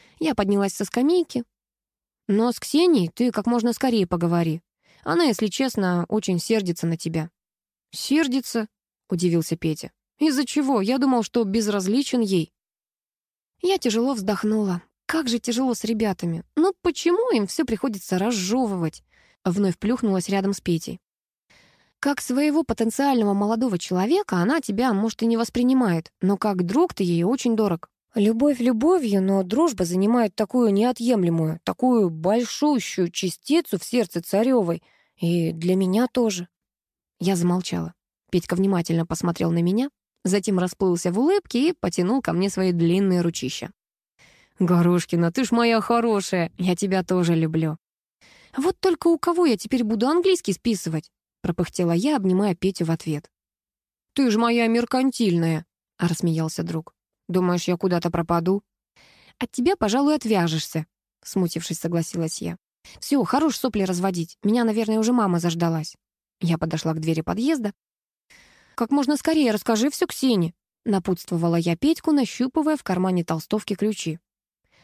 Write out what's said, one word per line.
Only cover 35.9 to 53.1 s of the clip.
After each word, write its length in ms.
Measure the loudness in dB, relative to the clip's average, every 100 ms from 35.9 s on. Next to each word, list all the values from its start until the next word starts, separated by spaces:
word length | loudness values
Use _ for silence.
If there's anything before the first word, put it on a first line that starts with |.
| 0 0
тоже. 400 | 0 0 -2 -8 _ _ _ _ _ _ _
Я 160 | -2 0
замолчала. 580 | 2 0 -2 -6 -8 -12 _ _ _
Петька 240 | -4 -2 0
внимательно 500 | 2 0 0 -2 -2
посмотрел 460 | -4 -4 -2 0
на 100 | 2
меня, 280 | 2 0 -2 -6 _ _
затем 360 | -2 -2 0 0
расплылся 520 | -2 0 0 0 0
в 80 | 0
улыбке 500 | 0 0 -2 -2 0
и 40 |
потянул 480 | -2 -4 -2 0 0
ко 120 | 0
мне 160 | -2 -2
свои 220 | 0 0
длинные 500 | 2 2 2 2 2
ручища. 500 | 0 -2 -8 -8 -12 -16 _ _ _ _ -20 _ _ -2
"Горошкина, 720 | 2 4 4 2 0 0 0
ты 120 | 0
ж 80 | 0
моя 300 | 2 2 2
хорошая, 720 | 2 0 2 0 -2 -2 -4 -4
я 180 | -2 -2
тебя 280 | 0 -2
тоже 320 | 0 0 2 2
люблю". 420 | 0 0 -2 -6 _ _ _ _ _ -20 _ -4
"Вот 220 | -2 0
только 280 | 0 2 2
у 100 | 2
кого 280 | 2 2 2
я 120 | 2
теперь 260 | 0 -2
буду 240 | 0 0 2
английский 460 | 2 2 0 -2
списывать?" 580 | -4 -2 -2 -2 -6 -8 _ _ _
пропыхтела 500 | -4 -2 -4 -2 0
я, 260 | 2 2 0
обнимая 380 | 2 2 2 0
Петю 300 | -2 -2 -2
в 60 |
ответ. 380 | -2 -4